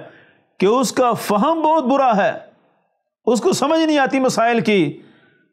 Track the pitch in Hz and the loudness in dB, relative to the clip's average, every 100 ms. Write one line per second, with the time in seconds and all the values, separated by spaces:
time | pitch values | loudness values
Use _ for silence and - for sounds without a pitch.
0 | - - _ _ _ - 180 247 226 - | -8 -20 _ _ _ -2 0 2 0 0
1 | 247 190 - 202 277 330 302 320 247 269 | 0 0 -2 0 0 0 0 0 0 0
2 | 262 208 170 - - _ _ _ _ _ | 2 2 0 -4 -12 _ _ _ _ _
3 | _ _ - 233 359 - 285 320 320 294 | _ _ -2 0 0 0 0 0 2 0
4 | 269 269 262 - 233 233 220 202 147 - | 0 0 0 0 0 0 0 0 0 -6
5 | - _ _ _ _ | -20 _ _ _ _